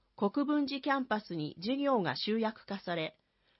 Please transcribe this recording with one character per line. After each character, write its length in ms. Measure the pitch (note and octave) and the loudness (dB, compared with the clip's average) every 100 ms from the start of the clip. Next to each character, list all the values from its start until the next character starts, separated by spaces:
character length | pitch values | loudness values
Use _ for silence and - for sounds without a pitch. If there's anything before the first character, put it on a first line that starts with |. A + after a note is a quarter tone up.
| _ - | _ -2
国 320 | G3+ C#4+ C#4+ | 0 2 2
分 180 | D4 C#4 | 2 0
寺 160 | C#4 | -2
キ 80 | C#4+ | 0
ャ 100 | C4+ | 0
ン 60 | B3+ | 0
パ 140 | G#3+ | -2
ス 160 | - E3+ | -2 -4
に 180 | D3+ - | -4 -4
授 160 | F#3+ C4+ | -2 0
業 260 | C#4 B3+ | 2 2
が 140 | E3 C3 | 2 0
集 240 | - A3 | 0 0
約 260 | A3 A3 - | 0 -4 -10
化 140 | G3 | -8
さ 160 | - E3+ | -4 -4
れ、 200 | D#3 - _ _ _ | -4 -8 _ _ _